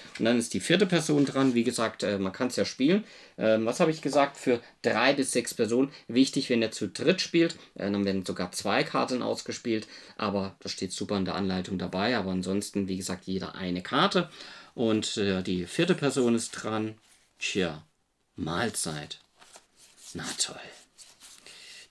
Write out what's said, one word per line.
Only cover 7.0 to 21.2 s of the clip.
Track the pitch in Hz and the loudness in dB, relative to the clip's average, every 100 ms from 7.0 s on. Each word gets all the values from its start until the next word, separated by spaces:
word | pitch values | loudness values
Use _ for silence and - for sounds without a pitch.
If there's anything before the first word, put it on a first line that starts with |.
| 131 185 | 2 2
spielt, | - 170 165 - - - | 2 2 2 0 -18 -6
äh, | 101 | -2
dann | 101 | 0
werden | 98 95 92 | 0 0 -4
sogar | 92 90 | -6 -6
zwei | - 104 113 | -4 0 0
Karten | 151 147 123 123 | 2 0 0 -2
ausgespielt. | 110 113 - 107 123 110 - - - - | -2 -4 -6 -8 -2 -2 -4 -18 -20 -6
Aber | 107 98 98 - | -2 -2 -4 -8
das | 98 | -10
steht | - - | -6 -6
super | - 101 101 | -6 -2 0
in | |
der | 90 85 | 0 -2
Anleitung | 98 92 92 95 | -2 -2 -2 -4
dabei. | 87 90 107 120 | -4 -2 0 0
Aber | 95 | 0
ansonsten, | 92 92 98 - 101 95 | -2 -2 -2 -2 -4 -2
wie | 92 | -4
gesagt, | 98 92 - | -4 -8 -4
jeder | 95 87 90 | -6 -6 -6
eine | 92 90 | -4 -4
Karte. | - 135 190 185 165 - - - - | -2 2 2 2 -2 -8 -18 -18 -18
Und, | - 113 110 - - | -2 2 2 0 -2
äh, | 101 92 | 0 0
die | 92 92 85 | 0 -2 -4
vierte | - 175 170 | -2 0 2
Person | 143 135 120 117 | 2 2 2 2
ist | - | 0
dran. | - 110 110 110 110 _ _ _ _ | -8 -6 -4 -4 -8 _ _ _ _
Tja, | - 104 87 78 - _ _ _ _ - | -4 0 -2 -4 -16 _ _ _ _ -8
Mahlzeit. | 80 85 113 - 82 76 73 - _ _ - - _ _ - _ - | -4 -2 -2 -2 -6 -6 -10 -16 _ _ -20 -20 _ _ -20 _ -14
Na | 85 - - | -10 -8 -4
toll. | - - - - - _ - - | -4 -6 -16 -20 -20 _ -20 -20